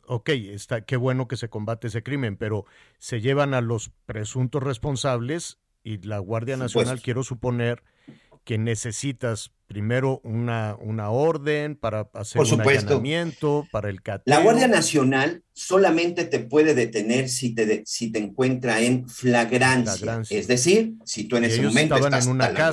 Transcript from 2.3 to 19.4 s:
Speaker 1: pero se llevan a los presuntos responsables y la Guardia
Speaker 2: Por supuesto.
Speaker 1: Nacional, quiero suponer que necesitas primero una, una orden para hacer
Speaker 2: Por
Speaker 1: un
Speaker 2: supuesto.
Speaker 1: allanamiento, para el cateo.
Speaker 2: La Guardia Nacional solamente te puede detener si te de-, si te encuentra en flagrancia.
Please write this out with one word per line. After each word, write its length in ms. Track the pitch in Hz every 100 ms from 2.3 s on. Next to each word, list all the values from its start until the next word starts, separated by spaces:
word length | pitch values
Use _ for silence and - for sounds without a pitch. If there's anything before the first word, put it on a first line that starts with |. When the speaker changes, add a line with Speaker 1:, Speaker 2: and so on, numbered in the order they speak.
| 95
Speaker 1:
pero 280 | 107 104 98 _ _ _
se 220 | - 120
llevan 340 | 113 139 143 131
a 60 |
los 280 | 117 113 - - -
presuntos 560 | 107 107 127 127 147
responsables 960 | 131 123 147 131 143 123 120 165 - - _ _
y 140 | - 107 92
la 140 | 104
Guardia 360 | 92 113 117 131
Speaker 2:
Por 140 | 123
supuesto. 100 | 117 120
Speaker 1:
Nacional, 100 | 127
quiero 220 | - 120
suponer 580 | 127 120 127 120 120 120 _ _ - - _ _
que 140 | - 110
necesitas 960 | 113 110 123 104 143 123 123 107 - _ -
primero 540 | 98 104 123 135 131
una, 540 | - 113 120 117 107 101
una 300 | 107 110 104
orden 680 | 117 156 156 143 151 151 151
para 340 | 113 107 104
hacer 240 | - 107 151
Speaker 2:
Por 60 | 123
Speaker 1:
un 40 | 113
Speaker 2:
supuesto. 280 | 110 135 101
Speaker 1:
allanamiento, 800 | 135 127 165 170 - 151 147 147
para 160 | 107 104
el 120 | 98
cateo. 220 | - 98 -
Speaker 2:
La 160 | 147
Guardia 280 | 190 233 254
Nacional 760 | 196 - 151 131 135 147 175 -
solamente 720 | - - 185 185 160 175 175
te 160 | 165 127
puede 340 | 117 151 156
detener 540 | 127 110 110 107 123 131
si 260 | - 127
te 120 | 117 107
de-, 180 | 107 -
si 240 | - 117
te 100 | 110
encuentra 600 | 104 95 131 127 123 110
en 300 | 117 127 123
flagrancia. 840 | - 127 120